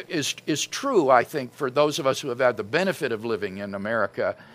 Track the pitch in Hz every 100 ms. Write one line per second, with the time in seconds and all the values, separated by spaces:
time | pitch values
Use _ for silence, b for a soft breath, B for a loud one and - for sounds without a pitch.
0 | - 165 131 - - 147 - - 277 220
1 | 135 123 - 151 123 - 135 131 151 147
2 | 135 - 143 123 127 110 104 156 190 -
3 | 131 110 117 104 98 95 101 98 104 113
4 | 98 - 98 B B